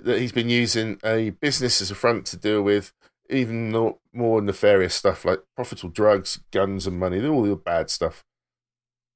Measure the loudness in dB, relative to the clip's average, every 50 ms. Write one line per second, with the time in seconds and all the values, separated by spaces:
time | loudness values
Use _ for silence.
0 | -2 0 0 0 0 -2 -2 -2 0 2 2 2 2 2 0 -2 -2 -2 -6 -6
1 | -2 -2 0 0 0 -2 -4 -4 -4 -2 -2 0 0 0 0 0 -2 -4 -6 0
2 | 0 2 2 0 -4 -8 -12 -4 -2 0 2 2 2 2 2 2 0 -4 -12 _
3 | _ _ _ _ _ -4 -2 -2 -2 -2 -4 -4 -4 -2 0 0 0 0 -2 -4
4 | _ _ _ -2 0 2 2 2 0 0 -2 2 4 6 6 6 4 2 0 0
5 | 0 0 0 0 0 -2 -2 -2 -4 _ _ -10 -8 -8 -8 -10 -12 -10 -2 2
6 | 4 4 4 4 2 -4 -10 -10 -12 -6 -2 0 0 0 -2 -4 -4 -6 -4 -2
7 | -2 -2 -2 -2 -2 0 0 2 2 2 0 -2 -2 -2 -2 -2 -2 -2 -4 -4
8 | -4 -4 -4 -8 -16 _ _ _ _ _ _ _ _ _ _ _ _ _ _ _
9 | _ _ _